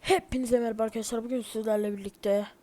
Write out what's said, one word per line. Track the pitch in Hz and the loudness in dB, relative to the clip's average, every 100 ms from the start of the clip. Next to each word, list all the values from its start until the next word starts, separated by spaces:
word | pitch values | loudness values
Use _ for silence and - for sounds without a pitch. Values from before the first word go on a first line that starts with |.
| - | 4
Hepinize | 359 349 262 254 240 | 2 2 -4 2 2
merhaba | 233 226 | 2 0
arkadaşlar. | 226 226 214 233 | -2 -2 -4 -4
Bugün | 233 254 | -2 -4
sizlerle | 214 220 220 214 208 208 | -4 -4 0 0 0 -4
birlikte | 196 - 208 202 202 - | -8 -6 0 0 0 -10